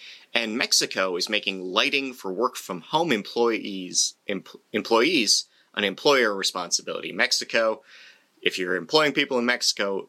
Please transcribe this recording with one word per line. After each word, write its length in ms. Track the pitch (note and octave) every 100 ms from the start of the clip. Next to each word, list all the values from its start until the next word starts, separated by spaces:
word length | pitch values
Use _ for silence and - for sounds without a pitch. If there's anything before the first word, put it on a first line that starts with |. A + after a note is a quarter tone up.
| - - -
And 240 | A#2 A2+ A2+
Mexico 600 | G3+ - C#3 A2+ F#2+ F2
is 100 | -
making 340 | G#2 G2+ F#2+
lighting 520 | F#2 G2 C3+ C#3 C3+
for 180 | A#2+ F#2+
work 240 | F#2 B2 -
from 240 | - F2+
home 320 | - D#3 E3+
employees, 1040 | A2 - A#2 A#2 A2 G#2 F#2+ F2+ F2+ - - -
em-, 160 | G2 - - _
employees 720 | A2 - C#3+ D3 D#3+ G#2 - - _ _ G#2+
an 80 |
employer 500 | G2+ F#2 D3+ C3+ A2
responsibility. 800 | G2 F#2+ F#2 F2 - - - -
Mexico, 680 | F2 B2+ - A#2 A#2 A2+ G#2+ - - - - _ _
if 160 | - -
you're 200 | F2+ F2+
employing 340 | E2+ D3+ D3
people 260 | D3+ C#3 B2+
in 80 | A#2+
Mexico, 600 | A#2+ - - G2+ G2